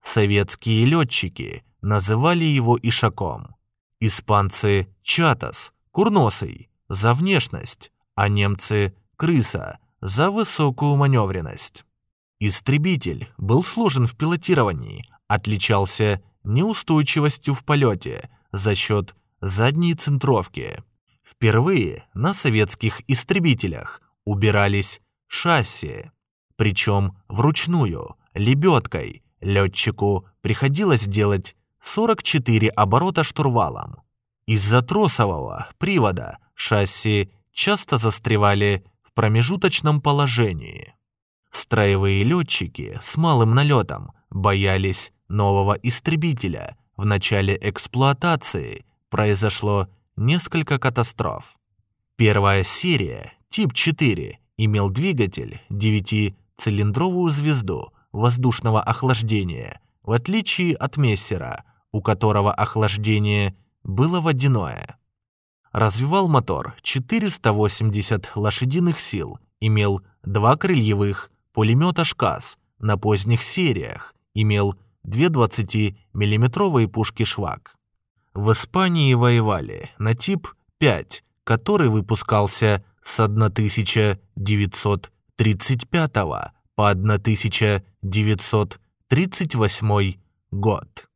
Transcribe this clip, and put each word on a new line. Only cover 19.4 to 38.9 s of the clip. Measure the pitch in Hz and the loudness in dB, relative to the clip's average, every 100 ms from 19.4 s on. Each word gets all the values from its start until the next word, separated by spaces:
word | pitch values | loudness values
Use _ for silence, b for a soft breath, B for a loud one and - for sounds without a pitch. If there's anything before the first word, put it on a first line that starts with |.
| 98 95 117 147 175 | -4 2 2 2 0
центровки. | 170 - 139 143 113 87 - 53 - - _ _ _ | 0 -2 0 2 0 -2 -10 -12 -14 -18 _ _ _
Впервые | _ _ 113 107 151 190 95 - - - | _ _ 2 4 4 2 0 -6 -14 -4
на | 143 | -2
советских | - 143 110 107 - 107 - - | 0 0 2 2 0 -4 -4 -4
истребителях | 127 - 202 170 123 92 71 - - _ _ - | -4 0 0 2 0 -2 -8 -12 -18 _ _ -6
убирались | 101 107 101 101 101 98 - _ _ _ | 0 2 4 2 0 -4 -8 _ _ _
шасси, | - 175 160 110 - 71 - - _ _ _ _ _ | -4 0 0 0 -6 -10 -12 -16 _ _ _ _ _
причём | 107 92 - 101 98 95 _ | -2 0 0 0 0 -6 _
вручную, | 101 135 156 165 170 113 82 50 - _ | 0 0 0 -2 0 0 -4 -10 -16 _
лебёдкой. | - 104 135 180 143 - 82 - - _ _ | -2 0 4 4 2 0 -8 -8 -12 _ _
Лётчику | 98 98 98 - - - 101 98 b b | -2 0 0 0 -4 0 0 0 b b
приходилось | - 110 135 143 202 127 104 | -4 -2 0 0 2 2 0
делать | 98 101 98 - _ _ _ | 0 0 0 -4 _ _ _
сорок | - - 226 220 | -6 -2 0 0
четыре | - 247 120 110 110 | 0 -2 2 2 2
оборота | - 104 117 180 165 | 2 2 2 2 0
штурвалом. | 151 - 143 117 85 55 50 50 _ _ _ _ - | -2 -2 0 0 0 -4 -14 -16 _ _ _ _ -2
Из-за | 107 98 120 | 0 4 2
тросового | 123 208 196 - 104 80 62 50 - - | 2 0 0 2 0 0 -8 -12 -14 -8
привода | 175 190 107 90 58 - _ | -2 2 2 0 -8 -14 _
шасси | _ - 107 98 - 110 104 98 _ _ | _ -2 0 2 0 0 0 0 _ _
часто | - - 202 - 127 | -4 0 0 0 0
застревали | 110 - - 110 104 101 101 98 _ | 0 0 0 2 4 4 2 0 _